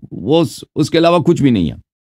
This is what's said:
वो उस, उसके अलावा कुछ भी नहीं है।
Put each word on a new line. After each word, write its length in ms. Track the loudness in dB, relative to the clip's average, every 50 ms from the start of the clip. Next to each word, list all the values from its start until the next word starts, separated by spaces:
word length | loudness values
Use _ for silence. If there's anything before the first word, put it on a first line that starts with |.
| -20 -16 -14
वो 280 | -10 -4 0 0 0
उस, 240 | 0 0 -4 -12 -18 _ -4
उसके 220 | -4 -4 0 0 2
अलावा 220 | 2 4 2 2
कुछ 220 | 2 0 0 2
भी 100 | 2 2
नहीं 200 | 2 2 0 -2
है। 100 | -4 -10 -18 _ _ _